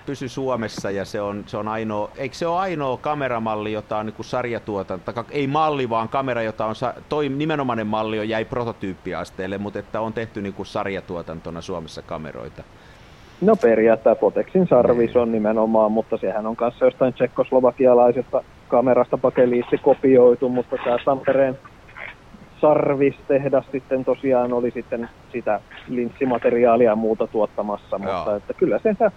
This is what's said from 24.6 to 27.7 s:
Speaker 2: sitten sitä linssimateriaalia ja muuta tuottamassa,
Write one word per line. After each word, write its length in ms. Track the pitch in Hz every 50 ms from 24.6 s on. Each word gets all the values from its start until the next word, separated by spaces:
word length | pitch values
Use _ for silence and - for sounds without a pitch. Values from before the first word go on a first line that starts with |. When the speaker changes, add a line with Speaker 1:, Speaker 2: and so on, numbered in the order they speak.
| 123 120
Speaker 2:
sitten 380 | - 123 113 - 127 117 117 113 - - - -
sitä 280 | - 120 - 110 104 101 - - - - -
linssimateriaalia 1040 | - 127 123 120 113 - - 135 131 120 117 - 123 117 120 120 120 113 117 123 110
ja 60 | 107
muuta 320 | 110 113 110 110 - 117
tuottamassa, 720 | - - 110 104 - - - 104 104